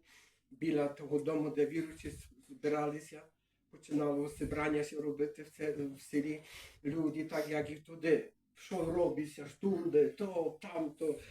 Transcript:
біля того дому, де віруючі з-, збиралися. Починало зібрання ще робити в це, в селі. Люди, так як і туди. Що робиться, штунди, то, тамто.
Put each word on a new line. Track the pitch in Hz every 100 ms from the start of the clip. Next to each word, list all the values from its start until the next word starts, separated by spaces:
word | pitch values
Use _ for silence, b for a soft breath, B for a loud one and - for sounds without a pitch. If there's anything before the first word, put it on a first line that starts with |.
| b b b b _
біля | 135 160 147 143
того | - 139 147
дому, | 160 151 151
де | 143 143
віруючі | 165 160 - 147
з-, | 139 - - -
збиралися. | 131 147 151 147 151 - 151 - _ _ _ _
Починало | - - 151 147 143 147
зібрання | - 143 147 151 147
ще | 147 151
робити | 147 139 147 -
в | 147
це, | - 151
в | 147 139 135
селі. | - 147 151 151 B B B B
Люди, | 143 165 156 156
так | 156 156 147
як | 151 147
і | 151
туди. | - 160 160 139 - - _
Що | - - 190
робиться, | 165 175 156 151 151 - 143
штунди, | - 196 175 151 147 135
то, | - 202 175 156 -
тамто. | 196 170 151 - 156 139 B